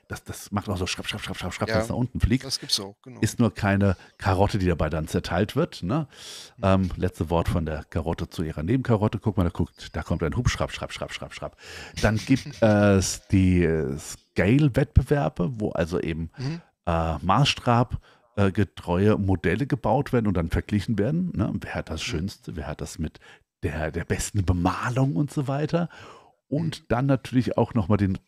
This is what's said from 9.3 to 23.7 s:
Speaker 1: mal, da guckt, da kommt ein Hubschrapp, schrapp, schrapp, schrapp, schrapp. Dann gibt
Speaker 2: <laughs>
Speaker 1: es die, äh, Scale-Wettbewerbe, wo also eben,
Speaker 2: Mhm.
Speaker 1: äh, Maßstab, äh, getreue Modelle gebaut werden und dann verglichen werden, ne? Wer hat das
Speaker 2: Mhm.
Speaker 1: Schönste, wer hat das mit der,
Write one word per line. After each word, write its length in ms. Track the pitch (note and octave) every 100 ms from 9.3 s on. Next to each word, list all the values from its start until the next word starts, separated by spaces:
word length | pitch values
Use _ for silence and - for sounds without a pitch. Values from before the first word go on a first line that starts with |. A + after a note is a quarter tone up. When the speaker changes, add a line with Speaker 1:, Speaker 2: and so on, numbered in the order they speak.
| G2+
Speaker 1:
mal, 60 |
da 60 | F2
guckt, 440 | - E2 - - E2
da 60 |
kommt 200 | - E2
ein 140 | D#2+ D2
Hubschrapp, 340 | D#2+ - C#2+
schrapp, 200 | - -
schrapp, 200 | - -
schrapp, 220 | - -
schrapp. 220 | - - _ - - - -
Dann 240 | A2 G#2+ -
gibt 200 | C3+ -
Speaker 2:
<laughs> 160 | -
Speaker 1:
es 640 | A2 G#2 G#2 G2 F#2 - -
die, 360 | G2 F#2 F2+
äh, 320 | E2+ D#2+ C2+ C#2
Scale-Wettbewerbe, 1500 | - - _ - F#2 C3+ D3+ B2 D3 - C3+ C#3+ D3+ - E3+ A#2
wo 100 | G#2+
also 280 | - E2 F2
eben, 320 | - D#2+ E2 -
Speaker 2:
Mhm. 260 | B2+ E3+ - _ -
Speaker 1:
äh, 320 | E2 E2 D#2+
Maßstab, 760 | E2+ G2+ C#3+ - - A#2+ B2 - _ _ _ -
äh, 160 | G2
getreue 640 | F2+ F#2+ - - F2 G#2 G#2
Modelle 500 | G2 F#2 F2 G2 C#3
gebaut 460 | C#3+ A2 A#2+ C#3+
werden 140 | B2+ G#2
und 80 | F2+
dann 140 | E2+
verglichen 480 | - - G#2 - G#2
werden, 340 | G#2 D#3+ F#3
ne? 180 | - G2+ -
Wer 140 | -
hat 140 | - -
das 140 | D#2+
Speaker 2:
Mhm. 0 |
Speaker 1:
Schönste, 520 | - D#2+ F#2 - - -
wer 100 | D2
hat 160 | D#2
das 160 | - -
mit 200 | D#2+ - - - _ _
der, 300 | F2+